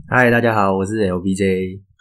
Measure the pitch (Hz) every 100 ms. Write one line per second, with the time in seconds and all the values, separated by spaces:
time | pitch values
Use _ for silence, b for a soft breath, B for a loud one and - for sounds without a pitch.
0 | - 127 120 117 117 110 98 95 95 110
1 | 95 90 95 98 98 92 92 95 - _